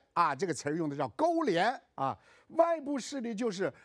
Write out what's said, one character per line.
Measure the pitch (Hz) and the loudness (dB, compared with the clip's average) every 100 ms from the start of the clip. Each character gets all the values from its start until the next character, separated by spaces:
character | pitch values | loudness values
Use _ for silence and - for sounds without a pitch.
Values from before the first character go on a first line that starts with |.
| _ | _
啊， | 170 160 | 2 2
这 | 135 180 | 2 -2
个 | |
词 | 147 143 | -2 -2
儿 | |
用 | 160 156 | -2 -2
的 | 143 | -2
叫 | 131 | -4
勾 | - 320 330 | 0 2 2
连 | 285 165 214 285 - | 2 2 2 0 -10
啊。 | - 135 - - - - | -4 -4 -4 -12 -20 -4
外 | 320 339 330 | 2 2 2
部 | 277 277 | -2 -6
势 | - 277 | -6 -6
力 | 233 | -6
就 | 208 240 | -2 -4
是 | 185 160 - | -2 -4 -4